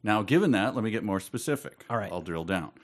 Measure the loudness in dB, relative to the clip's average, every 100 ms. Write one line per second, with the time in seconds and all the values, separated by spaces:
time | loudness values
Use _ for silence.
0 | 2 0 4 4 6 4 2 0 -2 -2
1 | -2 -2 -2 -6 -4 -4 -6 -16 -6 -4
2 | -4 -6 -4 -4 -2 -2 -2 -14